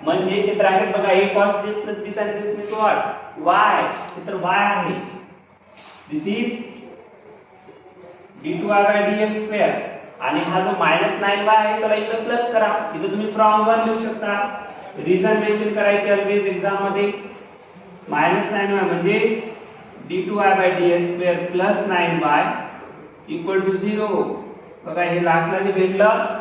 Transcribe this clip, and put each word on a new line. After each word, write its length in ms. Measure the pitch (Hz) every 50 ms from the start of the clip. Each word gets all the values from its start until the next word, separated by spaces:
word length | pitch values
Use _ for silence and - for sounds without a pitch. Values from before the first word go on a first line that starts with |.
| 151
म्हणजे 380 | 160 170 185 185 190 202 202
हे 120 | 196 - 208 -
ब्रॅकेट 400 | - - 185 190 214 - - 202
बघा, 120 | 196 196 185
A 100 | 190 202 202 -
cos 200 | 208 202 208 202 208
three 120 | 202 214 214
x 60 | 208 -
plus 120 | 208 202 202 -
B 100 | - - 214
sin 120 | 208 190
three 200 | 180 - 208 208
x 60 | 208 202
means 140 | 208 208 220 220
what? 160 | 214 208 - - - - - - - - - 147 156 170
Y. 320 | 180 - - - - - - - - - - - -
हे 120 | 175 165 208
तर 80 | 202 185 175
Y 160 | 180 196 196
आहे. 340 | 202 208 202 190 180 165 185 185 - - - - - - - - - _ - _ _ _ - - - - - - - -
This 180 | 151 151 - 196 214
is 120 | 233 233 - 233 - - - - - - - - - - - - - - 427 427 403 381 - 381 - - 370 415 - - - - - - - - - - - - - -
D 120 | 160 170 165
two 100 | - 202 208
Y 100 | 202 202 202
by 120 | 208 208 208 208
D 120 | 208 214 214 214
X 140 | 214 214 214
square. 300 | 214 214 208 175 - - - - - - - - - - -
आणि 180 | 127 131 147 156 165 170
हा 100 | 170 170
जो 160 | 190 190 185 -
मायनस 400 | 165 - 160 175 196 - 190 -
नाईन 240 | 202 196 202 202 202 214
वाय 100 | 214 220
आहे, 220 | 214 214 214 220
त्याला 160 | 220 214 214
इकडे 260 | 214 208 220 226 233 220
प्लस 280 | 233 233 240 240 240 233
करा. 180 | 220 214 208 - - - - -
इथं 160 | 160 190 190
तुम्ही 160 | 190 208 214 214 202
from 320 | 214 220 214 214 214 220 220
वन 160 | 226 226 226
लिहू 140 | 226 226 220 226
शकता. 280 | 226 226 - 214 202 202 208 202 202 - - - - - - - - - 160 151
रिझन 320 | 156 185 185 190 220 220 214
मेन्शन 340 | 214 214 208 208 214 208 202
करायची 360 | 214 208 202 202 202 202 208
always 360 | 202 196 202 196 208 202 185 196 185
एक्झाम 280 | 175 196 196 196 196 196
मध्ये. 260 | 196 190 202 202 202 202 - - - - - - - - - - - - - - - - - - 165
मायनस 420 | 151 147 156 175 190 208 196 -
नाईन 220 | 208 202 196 196 202
वाय 80 | 196
म्हणजेच 640 | 185 170 170 165 170 190 214 220 220 226 220 - - - - - - - - - - - - - - 135
डी 140 | 170 185 180 -
टू 80 | 208 208
वाय 160 | 202 196 196
by 160 | 190 185 180 185 180
डी 140 | 175 175
एक्स 220 | 175 175 175 175 175
स्क्वेअर 320 | 175 180 180 175 170 175 -
प्लस 360 | 180 180 185 208 202 202 202 202
नाईन 360 | 185 175 190 180 165 160 160
वाय 200 | 156 147 - - - - - - - - - - - - - - - - - - - 156
equal 240 | 170 165 180 190 190 190
to 80 | 190 190 175
zero. 260 | 180 208 214 208 214 208 190 143 - - - - - - - - - - - - -
बघा, 160 | - 160 175
हे 220 | 175 175 175 175 175
लास्टला 360 | 170 160 165 165 - 190 190
जे 120 | 190 196
भेटलं 520 | 190 185 185 185 190 196 208 214 220 214 - - - -